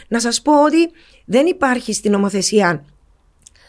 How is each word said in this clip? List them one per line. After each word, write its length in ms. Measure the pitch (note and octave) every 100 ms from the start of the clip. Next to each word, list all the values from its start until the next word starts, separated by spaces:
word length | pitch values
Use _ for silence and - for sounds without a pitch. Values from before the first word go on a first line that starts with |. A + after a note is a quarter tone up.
| -
να 120 | A#3
σας 220 | A#3 A#3
πω 220 | - D4
ότι 140 | D4+ D#4+ E4 - _ _ -
δεν 200 | A3 D#4+
υπάρχει 480 | F4+ C4+ B3 A#3
στην 180 | G#3 G#3+
νομοθεσία 760 | G3 G3+ G3+ F#3 G#3 F#3 D#3 - _ _ _ _ _ _ _